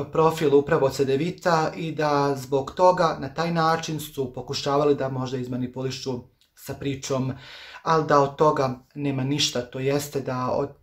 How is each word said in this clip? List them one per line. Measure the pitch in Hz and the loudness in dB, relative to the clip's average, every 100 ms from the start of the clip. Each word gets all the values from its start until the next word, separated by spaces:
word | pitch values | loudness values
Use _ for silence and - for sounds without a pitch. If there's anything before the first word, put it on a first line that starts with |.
| - | -4
profil | 160 160 160 151 | 2 2 2 4
upravo | 139 143 156 135 | 4 4 2 2
C | 131 | 2
D | 131 139 | 0 0
Vita | 170 - 180 165 156 190 | -2 -2 2 2 0 -4
i | 160 | -8
da | 143 151 143 139 131 | -2 0 2 2 -2
zbog | 127 139 135 | -2 -2 -2
toga | - 185 175 165 147 | 4 4 6 2 0
na | 135 | -8
taj | - 170 | -4 -2
način | 170 160 160 160 151 | 2 2 2 -2 -6
su | - - 123 | -8 -6 -6
pokušavali | 127 123 139 143 143 147 | -8 -8 -4 0 2 4
da | 135 135 | 2 0
možda | 131 127 127 | -4 -4 -6
izmanipulišu | 123 127 123 131 131 - 135 120 - _ _ | -6 -4 -6 -6 -6 -6 -6 -8 -10 _ _
sa | _ - | _ -14
pričom, | 135 139 135 - 135 131 131 - - - - | -8 -6 -6 -4 -2 -2 -6 -14 -18 -18 -8
ali | 156 160 156 | 2 2 4
da | 147 | 4
od | 139 - | 4 4
toga | 156 143 135 123 - | 2 4 0 -4 -12
nema | 147 143 131 | -6 -4 -2
ništa, | 131 147 - 123 | -2 0 0 -2
to | 120 131 | -6 -4
jeste | 135 143 147 139 | -2 -2 -2 -6
da | 127 127 127 | -4 -4 -2
od, | - 139 - | -2 -4 -8